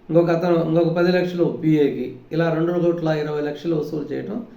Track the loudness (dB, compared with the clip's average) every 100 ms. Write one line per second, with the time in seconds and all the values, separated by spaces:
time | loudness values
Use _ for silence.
0 | 0 2 4 2 2 0 2 2 2 2
1 | 2 2 0 0 -2 0 2 4 2 0
2 | -8 -10 -6 -2 0 0 0 2 0 0
3 | -2 -2 -2 -4 -4 -6 -4 -2 -2 -6
4 | -6 -8 -6 -10 -10